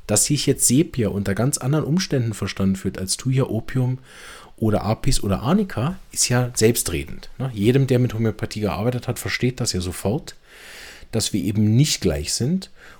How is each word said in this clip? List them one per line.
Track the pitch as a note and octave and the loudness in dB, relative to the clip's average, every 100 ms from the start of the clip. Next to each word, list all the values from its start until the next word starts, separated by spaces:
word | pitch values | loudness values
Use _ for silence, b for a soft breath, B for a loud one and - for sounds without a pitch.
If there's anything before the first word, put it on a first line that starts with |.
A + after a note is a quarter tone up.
| - | 0
Dass | G#2+ - | 2 2
sich | C#3+ - | 2 2
jetzt | C3 - | 2 4
Sepia | B2+ F3+ B2+ G2+ | 4 2 0 0
unter | G2+ G2+ | 0 -2
ganz | G2 C3+ - | 0 0 0
anderen | B2+ D3+ C3 | 0 0 2
Umständen | F3 F#3 C#3 A2+ | 0 0 0 0
verstanden | G#2 G2 - F#2+ F#2+ | -2 -4 0 0 0
fühlt | F#2+ - | -2 -6
als | F#2 - | -6 -4
Thuja, | C3 C3 - | 0 0 0
Opium | A2+ - C3 B2+ C3 B B B B B - | -2 -2 -2 0 -2 B B B B B -2
oder | G#2+ G#2 | 0 2
Apis | G#2 A2 C3 A#2 | 0 0 2 2
oder | G#2 F#2 | 2 0
Arnica, | C3+ G3 G3 - C#3 F#3 - | 2 2 0 -2 -2 -4 -8
ist | - - | -4 0
ja | B2 B2 | 2 0
selbstredend, | - A2+ A#2 - D#2 - - - - | 2 4 4 -2 -4 -6 -10 -12 -8
ne? | B2+ | -6
Jedem, | G#2+ G#2 C3+ C3 | 0 4 4 4
der | B2 | 4
mit | B2 | 2
Homöopathie | A2 A2+ - G#2+ G#2 | 0 -2 -2 -6 -4
gearbeitet | G2+ D2+ A#2 B2 B2 | -2 0 -2 -2 -4
hat, | A#2 | -6
versteht | F#2+ - B2 B2+ | -4 -2 -2 0
das | A2+ | -2
ja | F#2 | -2
sofort, | F2+ - - D3+ - - B B B B B B B | -4 -2 -2 -2 -4 -18 B B B B B B B
dass | A2+ - | -4 -2
wir | G2+ | 0
eben | D#2+ G#2 G#2+ A#2 | 0 2 4 6
nicht | D3 - | 4 2
gleich | F#2+ C#2+ D2 | 0 0 -2
sind | - B2+ F#3 - B B | -2 0 -2 -4 B B